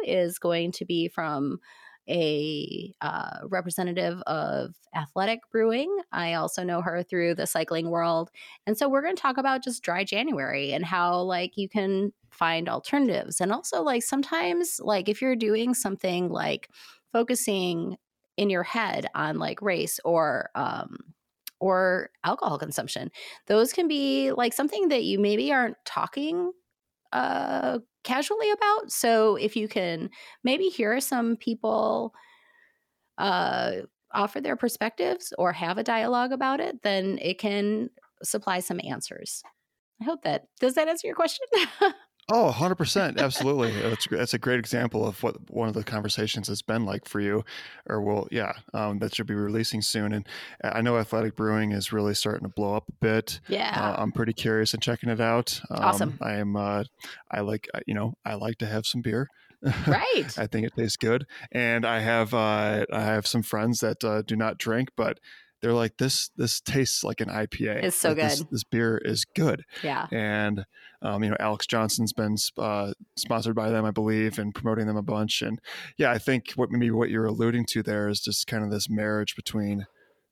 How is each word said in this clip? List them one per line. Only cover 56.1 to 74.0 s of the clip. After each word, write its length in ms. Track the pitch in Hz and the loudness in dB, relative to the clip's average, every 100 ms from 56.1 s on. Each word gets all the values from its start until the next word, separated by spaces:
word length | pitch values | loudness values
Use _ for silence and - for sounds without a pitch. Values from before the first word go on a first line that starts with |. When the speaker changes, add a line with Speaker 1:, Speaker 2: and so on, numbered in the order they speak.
| - | -2
Speaker 2:
I 140 | 110 104 | -4 -2
am, 200 | 104 104 | -2 0
uh, 280 | 101 101 104 _ - - - | 0 -2 -4 _ -18 -18 -8
I 100 | - | -4
like, 260 | 101 110 - | -2 -4 -4
uh, 60 | - - | -8 -4
you 100 | 107 | -2
know, 180 | 113 - | -2 -4
I 120 | - 104 | -8 -4
like 240 | 107 113 | -4 -4
to 80 | 110 | -2
have 180 | 110 110 | -2 -2
some 160 | 127 | -2
beer. 260 | 117 113 139 _ _ _ | 0 0 -2 _ _ _
<laughs> 240 | - - - | -2 2 4
Speaker 1:
Right. 520 | 196 494 480 139 - | 4 4 2 0 -4
Speaker 2:
I 80 | 107 | -2
think 180 | 113 113 | -2 -2
it 80 | - | -2
tastes 200 | 113 - | -2 0
good. 280 | 113 120 135 - - | 2 2 0 -14 -6
And 340 | 123 120 117 113 | 0 2 4 2
I 140 | 117 | 2
have, 340 | 110 117 110 | 4 4 4
uh, 520 | 120 110 107 104 104 - | 4 4 4 2 0 0
I 80 | 110 | 0
have 260 | 107 107 101 | 2 2 2
some 160 | 120 | 0
friends 360 | 104 110 113 117 | 0 0 2 2
that, 220 | 113 - | 0 0
uh, 180 | 117 107 | 0 0
do 140 | 104 110 | 0 0
not 220 | 110 - | 0 -2
drink, 320 | - 113 131 - | 0 0 0 0
but 240 | - - - - - _ | -2 -2 -10 -20 -20 _
they're 120 | 117 | 2
like, 240 | 120 113 - | 4 2 0
"This, 320 | 131 - - - | 0 0 -2 -2
this 240 | 120 - | -2 -2
tastes 440 | - 139 127 - | 0 0 2 0
like 180 | 101 110 | -2 -2
an 80 | 113 | -4
I 160 | 107 107 | -2 -4
P 220 | - 110 | -2 -2
A. 60 | |
Speaker 1:
It's 220 | 107 190 - | 0 0 2
so 140 | 165 | 2
Speaker 2:
Like, 80 | 156 | 2
this, 220 | 151 147 | 2 0
Speaker 1:
good. 80 | 151 | -2
Speaker 2:
this 120 | 127 | -6
beer 340 | - 113 117 110 | -2 2 2 2
is 280 | 110 110 - | 0 -2 -2
good." 380 | - 160 - - - | 2 2 2 -4 -6
Speaker 1:
Yeah. 240 | 156 131 - | -4 -4 -2
Speaker 2:
And, 540 | 117 107 107 104 104 98 - - _ | -2 0 0 0 0 -4 -16 -20 _
um, 220 | - 101 | -4 0
you 60 | 107 | 0
know, 80 | 107 | 2
Alex 280 | 107 104 - | 0 0 0
Johnson's 460 | 117 110 - 110 | 0 0 0 -2
been 240 | - 107 104 | 0 0 0
sp-, 220 | - - | -2 -2
uh, 340 | 110 104 101 98 - - | -2 -2 -4 -6 -12 -10
sponsored 400 | - 113 113 110 | -2 -2 0 0
by 140 | 110 | 2
them, 160 | 113 110 | 2 2
I 60 | |
believe, 480 | 107 | 2